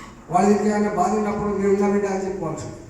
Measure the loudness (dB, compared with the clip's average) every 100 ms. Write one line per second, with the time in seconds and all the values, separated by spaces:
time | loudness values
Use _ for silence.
0 | -16 -18 -2 2 4 4 2 0 0 0
1 | 0 0 -2 -2 -2 0 2 2 2 2
2 | 0 -2 -4 -4 -6 -6 -10 -14 -18